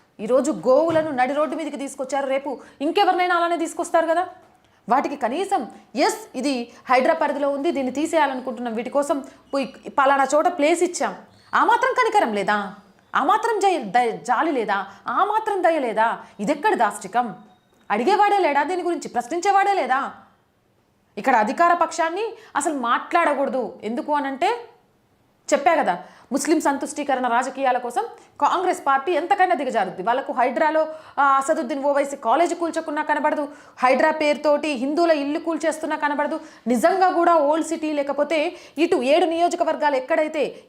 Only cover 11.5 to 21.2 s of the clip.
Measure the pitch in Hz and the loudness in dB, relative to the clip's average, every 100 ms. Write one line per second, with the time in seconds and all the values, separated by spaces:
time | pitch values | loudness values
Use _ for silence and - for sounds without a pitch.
11.5 | 226 320 480 508 508 453 415 285 208 190 | 2 4 4 2 2 2 2 2 0 0
12.5 | 208 196 - - _ _ - 277 415 453 | -2 -4 -12 -20 _ _ 0 2 2 0
13.5 | 427 392 330 208 233 240 185 - 233 330 | 2 2 2 0 0 0 -2 -2 0 0
14.5 | 277 208 196 190 - - 254 392 427 427 | -2 -2 -2 -4 -10 -4 0 0 0 -2
15.5 | 392 339 330 247 208 226 190 - - 208 | 0 2 2 0 0 0 -2 -10 -6 -4
16.5 | 294 427 269 214 - 185 233 240 165 - | 0 0 2 0 -2 -4 -2 -2 -6 -20
17.5 | _ _ _ - 208 247 415 415 403 339 | _ _ _ -4 0 2 4 4 4 2
18.5 | 285 294 359 349 330 - 240 233 349 392 | 2 0 -2 -2 -4 -4 -6 -4 -2 2
19.5 | 392 392 381 254 262 226 - - _ _ | 2 2 2 0 -2 -4 -10 -20 _ _
20.5 | _ _ _ _ _ _ - | _ _ _ _ _ _ -4